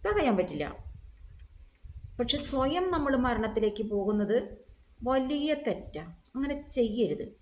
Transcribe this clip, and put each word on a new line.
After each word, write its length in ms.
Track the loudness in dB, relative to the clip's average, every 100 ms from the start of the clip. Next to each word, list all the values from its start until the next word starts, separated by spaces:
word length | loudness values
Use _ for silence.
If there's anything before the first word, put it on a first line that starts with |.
തടയാൻ 320 | 2 4 4 4
പറ്റില്ല. 280 | 2 -2 -6 -8 -14 -16 -18 -20 -20 -18 -20 -20 -20 _ -16 -14 -12 -4
പക്ഷെ 200 | -2 0 0
സ്വയം 360 | 0 2 2 2
നമ്മൾ 200 | 2 2 4
മരണത്തിലേക്ക് 580 | 2 2 0 2 2 0 -2
പോകുന്നത് 440 | 0 2 2 4 2 0 -12 -20 -20 _ -6 0
വലിയ 420 | 2 2 0 2 0
തെറ്റാ. 380 | 0 -4 -6 -12 -12 -18 -10
അങ്ങനെ 200 | -4 -2 -4 -2
ചെയ്യരുത്. 500 | 0 2 4 2 0 -6 -12